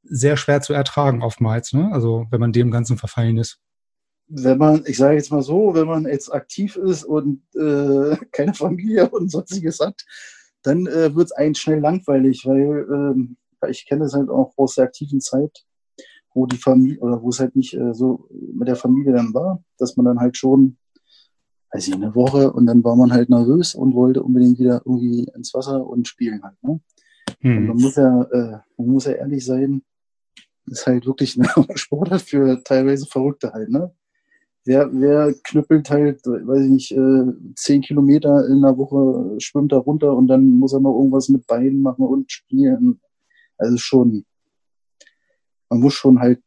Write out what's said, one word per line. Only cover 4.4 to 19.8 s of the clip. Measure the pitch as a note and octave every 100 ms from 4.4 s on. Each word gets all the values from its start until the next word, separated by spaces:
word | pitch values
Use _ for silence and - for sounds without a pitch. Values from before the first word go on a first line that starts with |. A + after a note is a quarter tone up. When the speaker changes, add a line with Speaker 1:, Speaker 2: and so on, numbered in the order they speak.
| B2+ C3
Speaker 2:
man, | D3+ D3+ -
ich | A#2+
sage | C#3 D3+
jetzt | C#3+
mal | D3
so, | C3+ F3+ G#3+ E3
wenn | D#3+
man | D#3+ D3+
jetzt | C#3+ -
aktiv | C#3+ - - G3+ F#3
ist | F#3+ D#3
und, | D3+ D3+ C#3 C3+ _ E3+
äh, | D3+ C#3+ C#3+ C#3 D3 D3+
<laughs> | -
keine | - D3+
Familie | - - F3 G#3+ A#3 B3
und | A3 F3+
sonstiges | D3 - F#3+ D#3+ -
hat, | E3+ - - - - - _ _
dann, | - F3 F3+
äh, | D#3+ D#3+ D#3
wird's | E3
einem | - D3+
schnell | C#3+ - D#3
langweilig, | D3 F#3 - C3+ C3 B2+ C3
weil, | C3+ C#3+ D3 G#2
ähm, | C#3+ C#3+ C3 B2 - _ _
ja, | B2
ich | B2 -
kenne | C#3+ D3
es |
halt | C#3 C3
auch | C3+ C3 -
aus | C3+ -
der | B2+
aktiven | - C#3+ C#3
Zeit, | - C3+ D3+ - _ _ _ - - _ _
wo | B2+ B2+
die | B2
Famili-, | C3 C3 C3 -
oder | A#2+ A#2+
wo | A#2+
es | A#2+
halt | B2+ C3+
nicht, | B2+ -
äh, | B2
so | A2+ B2+ - _
mit | - - - B2
der | A#2+
Familie | B2 C3 C#3
dann | B2 A2+ A2
war, | F#3 F3+ _
dass | -